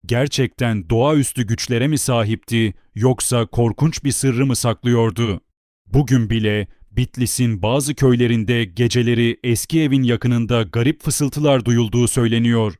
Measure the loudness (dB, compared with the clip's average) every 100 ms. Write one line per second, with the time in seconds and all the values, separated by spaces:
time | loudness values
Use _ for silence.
0 | -2 -2 -2 -2 -4 -2 -2 -2 -2 0
1 | 2 2 0 -4 -4 -4 -2 -2 0 -2
2 | 0 0 0 -4 -2 0 0 -4 _ -2
3 | 0 0 -2 -2 -2 0 0 2 -2 0
4 | -4 -2 0 0 0 0 -2 -2 0 2
5 | 0 0 -4 -4 _ _ _ _ _ 0
6 | 2 2 2 0 0 0 -4 -12 -8 -4
7 | -4 -2 -4 0 -2 0 0 0 -2 0
8 | 2 4 2 2 0 -2 -2 -2 0 2
9 | 2 2 0 -2 -2 -2 0 0 2 2
10 | 2 0 0 0 0 0 0 0 -2 -2
11 | -4 -2 -2 0 2 2 2 0 2 0
12 | 0 2 0 2 2 0 -2 -6